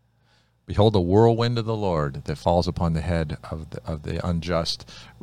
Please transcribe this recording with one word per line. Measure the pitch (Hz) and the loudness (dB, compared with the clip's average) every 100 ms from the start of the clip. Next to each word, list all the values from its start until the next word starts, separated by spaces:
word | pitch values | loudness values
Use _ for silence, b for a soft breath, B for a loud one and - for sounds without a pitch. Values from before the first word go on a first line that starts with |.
| _ _ _ _ _ _ - | _ _ _ _ _ _ -4
"Behold, | 80 110 | 4 4
the | 104 | 4
whirlwind | 87 101 117 113 117 117 | 4 6 6 4 0 -2
of | 110 | -4
the | 110 | -2
Lord | 101 82 73 69 - | -2 -2 -2 -6 -8
that | 78 | -4
falls | 87 87 85 | 0 2 0
upon | - 85 | -2 -2
the | 80 | -2
head | 76 82 76 78 - | -2 -2 -4 -8 -10
of | 80 76 | -12 -12
the, | - - | -12 -10
of | 78 | -8
the | 78 82 90 | -6 -6 -4
unjust." | 85 82 82 82 - - B B B | -4 -2 -2 -2 -8 -12 B B B